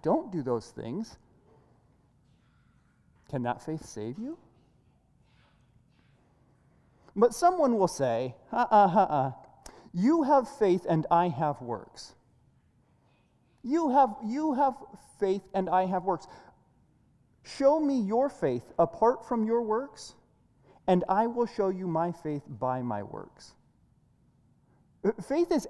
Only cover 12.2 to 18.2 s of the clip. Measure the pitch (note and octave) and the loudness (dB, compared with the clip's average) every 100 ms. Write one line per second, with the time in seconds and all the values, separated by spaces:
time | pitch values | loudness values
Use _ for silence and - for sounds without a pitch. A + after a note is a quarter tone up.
12.2 | _ _ _ _ _ _ _ _ _ _ | _ _ _ _ _ _ _ _ _ _
13.2 | _ _ _ _ A#3+ D#4+ D#4 C4+ B3+ G#3 | _ _ _ _ -2 0 2 4 4 0
14.2 | G#3+ C4+ D#4 C4 C#4 - - - - - | -6 -2 -2 2 0 -2 -12 -20 -20 -4
15.2 | G3 G3 - G3 F#3 F#3 F#3 F#3 F#3 E3+ | -2 -2 -4 -6 0 0 0 -2 -2 -4
16.2 | - - - _ _ _ _ _ _ _ | -6 -20 -20 _ _ _ _ _ _ _
17.2 | _ _ - - C4+ D#4 D4 C4 G3 A3+ | _ _ -14 2 4 4 2 0 0 0